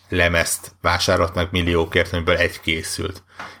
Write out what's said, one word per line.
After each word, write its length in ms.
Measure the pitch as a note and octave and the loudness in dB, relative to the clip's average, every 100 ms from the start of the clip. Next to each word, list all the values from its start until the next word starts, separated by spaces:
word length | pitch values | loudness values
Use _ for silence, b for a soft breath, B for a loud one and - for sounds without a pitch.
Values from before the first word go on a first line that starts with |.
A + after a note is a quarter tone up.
| - | -6
lemezt 640 | F2+ E2+ E2+ D#2+ - - _ | 2 2 2 0 -2 -8 _
vásárolt 520 | E2+ F2+ - F2+ F2 | -2 0 2 2 2
meg 140 | F2 F2 | 0 -2
milliókért, 600 | F#2 E2+ E2+ D#2+ - E2 | 0 2 2 2 0 0
amiből 220 | F2 E2 E2+ | -2 0 2
egy 240 | E2+ - | 2 -2
készült. 640 | - D#2+ D#2+ - F2 F2+ _ B B B | -4 -4 -4 -6 -6 -8 _ B B B